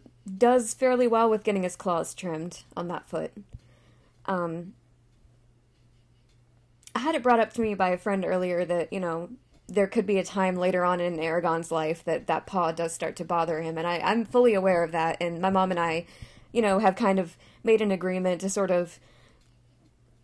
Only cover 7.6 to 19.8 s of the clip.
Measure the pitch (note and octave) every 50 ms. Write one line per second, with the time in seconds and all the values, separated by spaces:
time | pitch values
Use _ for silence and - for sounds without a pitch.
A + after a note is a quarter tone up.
7.6 | A#3 G#3+ G#3 F#3 F#3+ F#3 F3+ F3 - G#3+ G3+ G3 F3+ E3 F#3 F#3 F3+ F3+ F3+ F3
8.6 | F3+ E3+ F3 F3 D#3+ - - G3 F#3 E3+ D#3+ E3 E3+ F3 A#3+ - _ _ _ _
9.6 | _ - F3+ G#3 G3 F#3+ - A#3 G#3+ F#3 G#3 F#3+ F3 - - G3+ F#3+ F#3 F#3 F3+
10.6 | F3+ F3+ F#3 F3+ F3+ F3+ F3+ F3+ F3 F3 F3 D#3+ D#3 E3 D#3+ F3 F3 F3 E3 E3
11.6 | E3+ - E3 D#3+ D#3 D#3 E3 - - - D#3+ - - - E3 D#3+ - - - F#3+
12.6 | F3 D#3+ E3 E3 E3 E3 - - E3+ D#3+ - - E3+ E3 F3+ E3+ E3 D#3+ E3 D#3
13.6 | E3 D#3+ E3 D#3+ E3 F3 F3 E3+ - E3 G#3 A#3 A3+ - - B3 B3 A#3+ G#3+ F#3+
14.6 | F#3 F#3+ F#3 E3+ E3+ D#3+ E3 E3+ D#3+ E3 - - F3 F3 E3+ E3 F3+ F#3+ F#3+ F#3+
15.6 | F#3+ F#3 F#3 E3+ E3+ E3 D#3+ E3 E3+ - - - - - - - - - - A#3
16.6 | A#3 G3+ F#3+ G3 A3 G3 F#3 - A#3+ G3+ F#3+ F#3+ F#3 F3 - - - - - -
17.6 | - A3+ A3 G#3+ G#3+ G#3 F#3+ F3+ E3+ F#3 F#3 F#3 F#3 F#3 F3+ E3+ F#3 G3 G3 G#3
18.6 | G3 F3+ F#3 F3 F3 E3+ - - - - - - - - _ _ _ _ _ _
19.6 | _ _ _ _